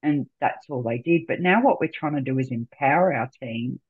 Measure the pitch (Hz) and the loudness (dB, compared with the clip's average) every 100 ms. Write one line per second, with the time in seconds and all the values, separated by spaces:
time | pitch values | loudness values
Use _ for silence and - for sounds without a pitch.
0 | 151 147 - _ 143 - _ 139 117 120 | 0 0 -2 _ -4 -4 _ -6 -4 -4
1 | 143 170 165 - 180 196 262 - 160 - | 2 0 2 -2 2 4 4 2 -2 -4
2 | 151 147 135 131 127 120 117 - 139 151 | -4 -2 -2 -2 -2 -4 -8 -2 2 4
3 | 185 135 123 _ 127 113 120 - _ | 2 0 -4 _ -10 -6 -6 -8 _